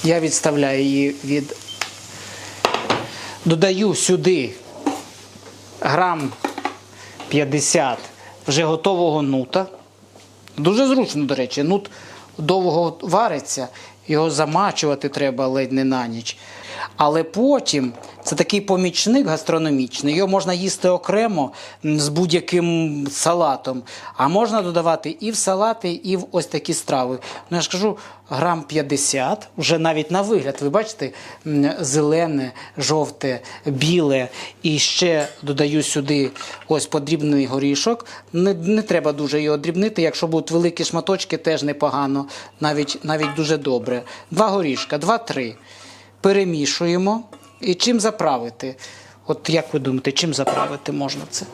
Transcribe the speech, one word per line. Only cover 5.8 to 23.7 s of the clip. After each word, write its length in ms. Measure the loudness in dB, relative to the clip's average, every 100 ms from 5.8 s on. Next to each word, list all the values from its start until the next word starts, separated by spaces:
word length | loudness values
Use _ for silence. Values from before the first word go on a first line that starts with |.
грам 500 | 0 2 2 0 -4 -6 -10 -8 -8 -10 -20 -20 -20 -18 -2
п'ятдесят 720 | 0 2 0 2 2 2 -2 -8 -18 -20 -12 -2
вже 160 | 2
готового 580 | 2 2 2 2 2 2
нута. 440 | 2 0 0 -2 -2 -10 -20 _ -20 -20 -20 -20 -18 0
Дуже 300 | 2 4 4
зручно, 380 | 4 2 0 0
до 100 | 0
речі, 280 | -2 0
нут 260 | 2 2 -2 -18 -20 -20 -18 -8
довго 600 | 0 2 4 2 2 -2
вариться, 680 | 0 2 4 0 -4 -6 -6 -10 -20 -20 -2
його 240 | 2 2
замачувати 760 | 2 2 4 2 2 0 0 -2
треба 380 | 0 -2 0 0
ледь 240 | 0 0
не 120 | 0
на 240 | 2 0 -2
ніч. 300 | -6 -8 -12 -16 -18 -14 -12 -12 2
Але 280 | 4 4
потім 720 | 0 0 2 2 2 -2 -2 -6 -18 -10
це 120 | -6 0
такий 260 | 2 0
помічник 680 | 2 2 2 0 2 4 2
гастрономічний, 880 | 0 0 0 2 0 0 -2 0 2
його 120 | 2
можна 260 | 2 0
їсти 360 | -2 -2 0 2
окремо, 640 | 2 2 0 2 0 -2 -4 -18 -6 -2
м, 140 | 0
з 100 | 0
будь-яким 1000 | 2 2 2 2 0 2 2 0 -2 -6
салатом, 720 | -2 0 2 2 0 -4